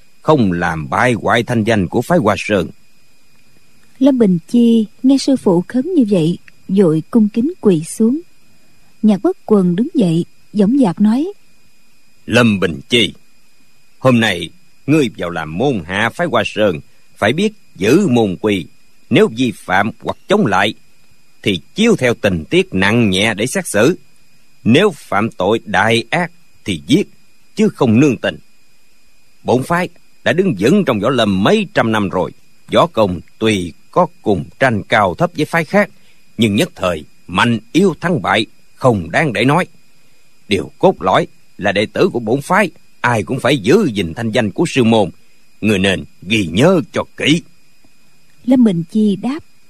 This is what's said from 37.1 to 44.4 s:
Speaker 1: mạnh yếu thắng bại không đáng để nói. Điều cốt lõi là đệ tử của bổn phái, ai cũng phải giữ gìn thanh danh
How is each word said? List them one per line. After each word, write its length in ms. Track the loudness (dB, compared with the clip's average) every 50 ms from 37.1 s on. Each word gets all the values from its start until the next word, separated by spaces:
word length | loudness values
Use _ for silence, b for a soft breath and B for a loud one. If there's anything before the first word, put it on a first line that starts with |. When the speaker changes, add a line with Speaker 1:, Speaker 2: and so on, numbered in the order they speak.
| -20 -20 -14
Speaker 1:
mạnh 320 | -6 -2 0 0 0 0 -4 -4 -2 0
yếu 220 | 2 2 2 0 -2
thắng 220 | -4 -4 -2 -2 -2
bại 240 | 0 0 -2 -2 -4 -10 -20 -20 -20 -8
không 360 | -2 0 0 0 0 -2 -4
đáng 220 | -2 -2 -2 -2 -2
để 120 | -2 0
nói. 220 | 0 0 0 -2 -4 -10 -20 -20 -20 -20 -20 -20 -20 -20 -20 -20 -20 -20 -14 -8 -4
Điều 220 | -4 -4 -4 -6 -6 0
cốt 240 | 0 0 0 0 -2
lõi 240 | 0 0 0 0 -2 -8 -20 -20 -20 -12 -6
là 140 | -4 -2 -2
đệ 140 | -2 -2
tử 220 | -2 0 0 0 0 -2
của 80 | -4
bổn 220 | -4 -4 -4 -4 -2
phái, 280 | -2 0 0 0 -2 -6 -12 -20 -20 -12 -6
ai 220 | -4 -2 -2 -2 -2
cũng 180 | -4 -4 -2
phải 180 | 0 0 0 2
giữ 320 | 2 4 4 4 2 0 -2
gìn 220 | -4 -4 -4 -6
thanh 160 | -6 -6 -4
danh 200 | -2 -2